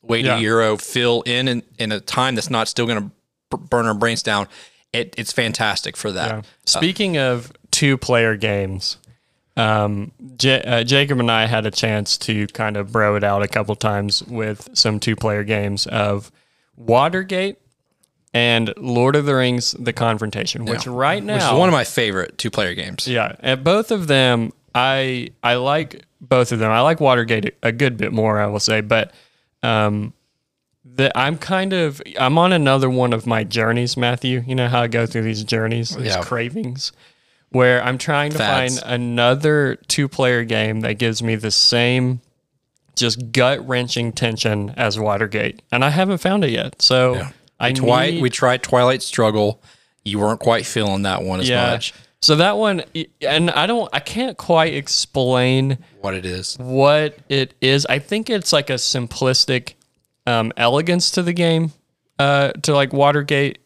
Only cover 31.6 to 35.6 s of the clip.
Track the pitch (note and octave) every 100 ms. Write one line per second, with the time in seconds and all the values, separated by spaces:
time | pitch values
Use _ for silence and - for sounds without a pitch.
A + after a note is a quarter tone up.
31.6 | F#3+ F#3 D#3 C#3 - - C3 D#3+ F3+ F3+
32.6 | C#3 C3+ C3 B2+ B2 A#2 A#2+ A2+ G2+ A2+
33.6 | A2 A#2 A#2+ B2+ A#2+ B2 C3 B2+ B2 B2+
34.6 | B2 B2 A#2 A#2 A2+ A2+ A2 G#2+ G#2+ A2+